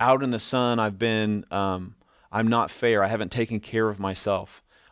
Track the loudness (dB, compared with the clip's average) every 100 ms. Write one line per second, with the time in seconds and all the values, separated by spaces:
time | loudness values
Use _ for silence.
0 | 2 4 2 -4 -2 0 2 2 0 0
1 | 0 0 0 -2 -4 -2 -2 -4 -8 -16
2 | _ _ _ 0 2 2 0 0 2 4
3 | 4 0 -4 -4 -2 -4 -4 0 0 0
4 | -4 -4 -2 -2 -4 -18 _ _ _